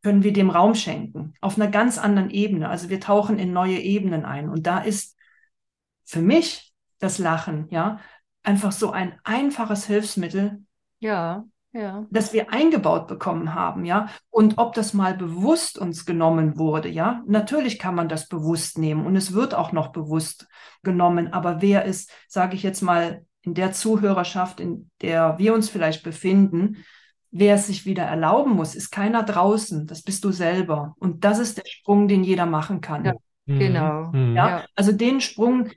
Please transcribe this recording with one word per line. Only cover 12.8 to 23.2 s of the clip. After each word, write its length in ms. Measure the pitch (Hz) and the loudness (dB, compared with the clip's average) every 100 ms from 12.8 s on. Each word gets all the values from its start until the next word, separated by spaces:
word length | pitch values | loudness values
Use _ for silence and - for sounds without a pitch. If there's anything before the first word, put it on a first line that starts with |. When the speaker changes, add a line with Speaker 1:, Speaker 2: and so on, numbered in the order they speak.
| 185 165 165 | 2 0 -2
Speaker 1:
bekommen 460 | 165 - 165 160 | -8 -4 -4 -4
haben, 320 | 170 175 190 175 | -4 -4 -4 -2
ja. 220 | 185 214 - _ | -2 -2 -10 _
Und 300 | - 214 214 | 4 4 6
ob 160 | 233 | 0
das 180 | 233 214 | 0 -2
mal 220 | 202 190 | 0 0
bewusst 640 | 190 175 170 208 330 - - | -2 -6 -2 2 2 0 -6
uns 260 | 180 165 | -8 -6
genommen 540 | - 170 165 165 156 151 | -4 2 2 4 2 2
wurde, 320 | 160 156 156 | 0 0 -4
ja, 320 | 160 175 240 214 | -2 -2 -2 0
natürlich 520 | 208 214 302 262 208 | 0 2 -2 -2 -4
kann 160 | 185 | -4
man 160 | 175 165 | -2 -2
das 180 | 156 - | -4 -8
bewusst 480 | 170 156 165 - - | -6 -2 -2 -4 -2
nehmen 300 | 160 151 160 | -2 0 2
und 100 | 190 | 0
es 160 | 190 | 0
wird 220 | 190 262 | -2 -2
auch 180 | 175 165 | -2 -2
noch 200 | 170 151 | -2 -4
bewusst 540 | - 151 160 160 - - - - _ | -6 -4 -2 -4 -10 -18 -20 -20 _
genommen. 500 | - 180 175 175 170 | -2 2 4 2 0
Aber 300 | 180 170 165 | -2 -2 0
wer 240 | 202 202 190 | 2 2 2
es, 220 | 185 - - _ | -6 -8 -20 _
sage 260 | - 185 | -2 -2
ich 80 | 185 | -2
jetzt 200 | 196 190 | -4 -2
mal, 420 | 185 175 170 165 | 0 2 0 -6